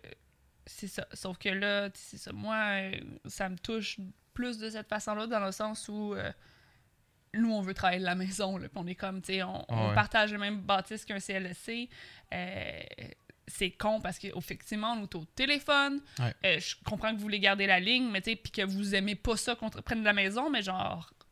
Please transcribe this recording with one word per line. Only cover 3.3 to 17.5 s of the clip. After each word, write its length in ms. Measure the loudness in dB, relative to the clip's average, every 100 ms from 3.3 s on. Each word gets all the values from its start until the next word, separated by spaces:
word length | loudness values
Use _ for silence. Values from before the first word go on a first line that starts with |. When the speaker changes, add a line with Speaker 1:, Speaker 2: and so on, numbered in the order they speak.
| -4 -4
Speaker 1:
me 80 | -4
touche 420 | -4 -2 -4 -6 -10 -14 _
plus 240 | -4 -4 -4
de 100 | -6
cette 180 | -8 -4
façon-là, 380 | -2 -2 -2 0
dans 140 | 0
le 120 | 0
sens 360 | -2 -4 -4 -6
où, 260 | -4 -4
euh, 160 | -2 -4 -8 -16 -20 _ _ _ _ _ _ _
nous, 160 | 2 2
on 100 | 2
veut 120 | -2
travailler 260 | 2 2 4
de 40 |
la 100 | 2 0
maison, 400 | 0 0 -2 -2
là, 100 | -6
puis 80 | -6
on 40 | -6
est 80 |
comme, 280 | -4 -6 -6
tu 100 | -2
sais, 80 | 0
on, 220 | 0 -4 0
on 160 | 2 4
Speaker 2:
Ouais. 60 |
Speaker 1:
partage 380 | 4 4 4 4
le 60 | 2
même 220 | -2 0
bâtisse 440 | 2 2 2 -6
qu'un 160 | -6 -6
C 120 | -2
L 120 | -2 -4
S 120 | -8
C. 300 | -6 -6 -6 -10 -18 -18 -8
Euh, 460 | -6 -6 -6 -6 -8 -10 -12 -14 -16 -20 -20 -12
c'est 240 | -2 -2
con 300 | 0 0 0
parce 180 | -2 -6
qu'effectivement, 720 | -8 -8 -8 -8 -6 -2 -2
on 100 | -2
est 100 | -4
au 100 | -8
téléphone. 760 | -6 0 2 4 6 6 6 0 -4 -2
Speaker 2:
Ouais. 160 | -2 2
Speaker 1:
Euh, 160 | 2 2
je 140 | 0 -6
comprends 260 | -6 -2 0
que 60 | -2
vous 60 |
voulez 180 | -2 4
garder 260 | 4